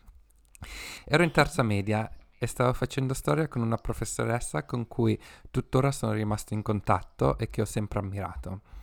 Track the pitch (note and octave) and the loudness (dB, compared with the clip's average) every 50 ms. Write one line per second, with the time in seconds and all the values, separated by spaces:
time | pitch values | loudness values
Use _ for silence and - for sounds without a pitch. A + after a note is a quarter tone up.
0 | _ - - - - _ _ _ _ _ - - - - - - - - - - | _ -20 -20 -20 -20 _ _ _ _ _ -20 -18 -16 -14 -12 -12 -12 -12 -14 -14
1 | - - - D#3 F3 E3 - E3 D3 C#3 - - B2+ A2 G#2 G2+ G2 G2+ G#2+ G#2+ | -2 2 4 4 6 6 6 4 4 4 4 2 2 2 2 2 2 2 0 0
2 | A2 G#2 - - - - _ - - A#2 - - B2+ B2 B2+ - - C3 - - | 0 -2 -6 -14 -16 -18 _ -4 -4 -4 0 2 2 2 2 2 -2 -4 -2 -2
3 | C3 C3 C3 - - - D3 D3 D#3+ D3 - B2+ A#2 A2+ A2+ A2+ - - A#2+ - | -2 -2 -2 -2 0 0 2 2 2 0 0 -2 0 0 0 -2 -2 -4 -4 -4
4 | A2+ G#2+ - - A#2+ A2+ A2+ A#2+ - - - D3+ D3+ - - B2 A#2 - - - | -4 -4 -2 -2 0 0 0 -2 -2 -4 -4 -6 -4 -4 -4 -4 -4 -4 -2 0
5 | A#2+ A2 G#2+ - - - - - - - - C3+ - - - C3 C3 C#3 C#3 - | 2 2 2 0 -2 -10 -20 -20 -16 -8 -4 -4 -2 0 2 2 2 2 0 0
6 | - A2+ G#2+ G#2+ G#2+ G#2 G#2 G#2 - - G#2 G#2+ G#2 - G#2+ G2+ - - G#2+ F#2 | -2 -2 0 0 0 0 -2 -4 -4 -4 -4 -4 -2 0 -2 0 2 2 2 2
7 | - - - - B2 C3+ C3+ - A#2 - - - A2 G2 - A2+ G#2 G2+ - G#2 | 0 -4 -2 2 2 2 2 2 -2 -4 -2 -2 -2 -2 -2 -2 -4 -2 -2 -4
8 | G2 G2 F#2+ G2+ G2 - E2+ - - - F#2 G2 - - - - | -4 -4 -4 -6 -6 -6 -8 -8 -10 -10 -10 -10 -12 -14 -18 -18